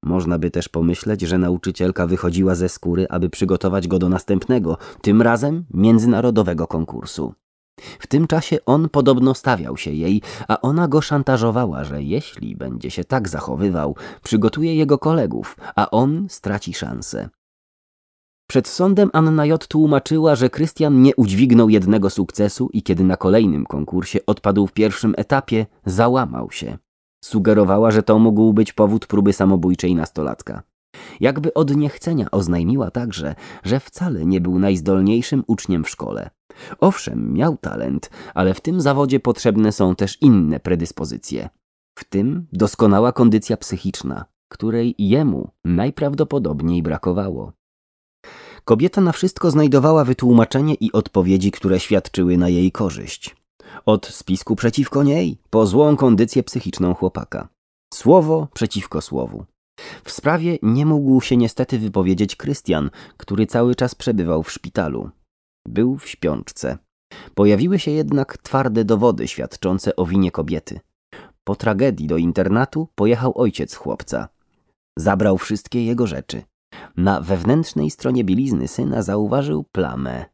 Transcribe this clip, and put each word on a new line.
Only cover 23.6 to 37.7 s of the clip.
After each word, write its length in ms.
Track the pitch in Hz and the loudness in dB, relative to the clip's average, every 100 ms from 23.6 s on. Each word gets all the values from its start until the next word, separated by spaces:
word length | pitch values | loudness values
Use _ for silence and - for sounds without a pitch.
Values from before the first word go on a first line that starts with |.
| - | -4
konkursie 540 | 71 76 90 87 - - | -6 -4 -4 -2 -4 -2
odpadł 400 | 104 104 98 98 | -2 0 2 0
w 60 | |
pierwszym 400 | - 107 - 110 - | 2 -2 0 -2 -2
etapie, 480 | 107 135 - 113 110 _ - | 0 -2 0 -2 -2 _ -4
załamał 680 | 92 117 127 110 60 - | 0 2 2 -2 -8 -10
się. 260 | - 57 - _ _ _ _ | -10 -12 -12 _ _ _ _
Sugerowała, 680 | - 110 98 107 95 98 113 | -4 0 4 4 4 4 4
że 120 | 107 | 4
to 160 | 104 107 | 4 6
mógł 340 | 113 104 110 | 6 6 4
być 200 | 104 107 | 4 2
powód 320 | - 107 110 - | 2 2 2 0
próby 280 | 104 98 | 2 2
samobójczej 640 | 98 98 95 90 90 90 87 | 4 2 4 2 0 0 -2
nastolatka. 680 | 78 - 73 57 - - - _ _ - - - | -2 -6 -6 -8 -12 -14 -16 _ _ -20 -20 -2
Jakby 340 | 123 139 151 | -2 0 -2
od 220 | - 147 143 | 0 0 2
niechcenia 560 | 147 - - 160 104 | 0 -4 -4 -2 0
oznajmiła 600 | 101 87 87 85 135 95 | -2 0 0 0 0 -2
także, 440 | 123 120 90 71 - - - | -4 -6 -8 -10 -10 -16 -12
że 160 | 95 131 | -4 -4
wcale 460 | - - 180 107 80 | -4 -8 -6 -2 0
nie 160 | 95 | 0
był 180 | 87 90 | 0 0
najzdolniejszym 840 | 98 92 80 95 95 117 123 139 - | 2 0 0 2 4 2 0 -4 -2
uczniem 360 | 110 - 87 | -4 -2 -4
w 60 | 78 | -4
szkole. 400 | - 55 52 50 _ _ - - - | -8 -10 -10 -12 _ _ -20 -20 0
Owszem, 540 | 185 190 - 60 55 | 0 0 -6 -6 -4
miał 240 | 73 156 151 | 0 0 -2
talent, 520 | - | -6